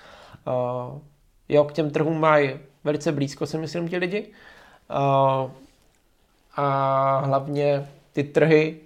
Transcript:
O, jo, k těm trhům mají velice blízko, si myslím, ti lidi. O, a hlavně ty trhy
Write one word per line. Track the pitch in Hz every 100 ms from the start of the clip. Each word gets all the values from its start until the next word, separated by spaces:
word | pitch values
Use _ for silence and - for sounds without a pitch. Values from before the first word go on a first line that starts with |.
| - - - - -
O, | 127 123 123 123 143 - _ _ _ _
jo, | 147
k | 147
těm | 156 151
trhům | 151 151 160
mají | 156 151 143 135 - _
velice | 147 151 165
blízko, | 143 139 - 151
si | 160
myslím, | 156 170 170
ti | 180
lidi. | 180 208 - - - - - _ _
O, | - 139 135 135 135 131 - - _ _ _ _ _ _ _ _ -
a | 143 139 135 135 135 135 139
hlavně | 135 139 143 143 139 143 - _
ty | -
trhy | 143 170 151 156 156 160